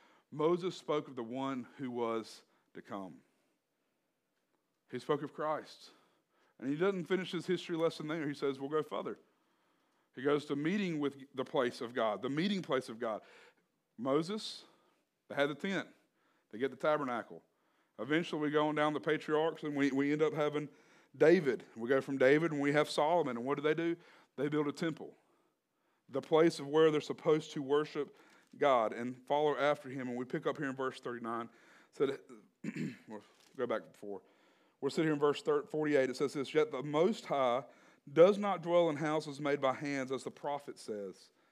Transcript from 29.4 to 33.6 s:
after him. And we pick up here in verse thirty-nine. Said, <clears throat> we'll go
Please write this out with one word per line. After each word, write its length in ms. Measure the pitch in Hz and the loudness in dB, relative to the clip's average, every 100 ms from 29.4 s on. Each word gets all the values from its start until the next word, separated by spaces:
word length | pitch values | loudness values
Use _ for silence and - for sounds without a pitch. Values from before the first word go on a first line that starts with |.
| 151 127 | 2 2
after 340 | 143 147 131 | 2 0 -4
him. 180 | 135 127 | -8 -6
And 100 | 123 | -6
we 80 | 127 | -4
pick 220 | 165 151 | -4 -2
up 100 | 135 | -2
here 120 | 139 | -6
in 60 | 127 | -4
verse 240 | 131 - | -6 -6
thirty-nine. 500 | 131 120 117 117 117 - - - _ | -10 -8 -6 -6 -8 -14 -20 -20 _
Said, 240 | - 139 135 - 113 | -2 -2 -2 -12 -20
<clears throat> 220 | _ _ - - - 117 - | _ _ -12 -6 -8 -8 -14
we'll 140 | 107 - _ _ | -16 -16 _ _
go 120 | - | -6